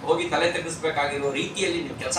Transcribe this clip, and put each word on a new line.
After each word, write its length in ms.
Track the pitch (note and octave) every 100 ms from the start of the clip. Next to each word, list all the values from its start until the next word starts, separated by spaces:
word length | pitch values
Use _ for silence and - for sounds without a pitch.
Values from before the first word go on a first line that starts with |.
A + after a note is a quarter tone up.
| D#3+
ಹೋಗಿ 220 | E3+ F3
ತಲೆ 240 | - E3+
ತಗ್ಗಿಸ್ಬೇಕಾಗಿರೋ 800 | E3+ E3 - D#3 D#3 C#3+ C#3+ C#3
ರೀತಿಯಲ್ಲಿ 520 | C3+ E3 - F3 E3+
ನೀವು 160 | C3 A#2
ಕೆಲಸ 200 | -